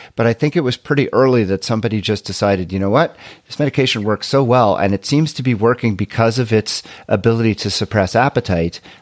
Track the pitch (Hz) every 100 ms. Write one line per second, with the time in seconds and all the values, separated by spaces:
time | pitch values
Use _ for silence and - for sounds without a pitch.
0 | - - 117 113 147 170 127 - - 147
1 | 117 117 131 123 95 95 - 110 107 107
2 | 95 101 - 95 101 95 85 95 98 123
3 | 165 - - - - - 143 - 127 113
4 | 104 104 - 139 123 127 107 - 95 98
5 | - 143 156 - 127 107 113 123 117 95
6 | 101 - 117 117 113 110 - - - -
7 | - 107 117 113 113 101 101 - 101 107
8 | 92 113 135 123 - 87 85 - - -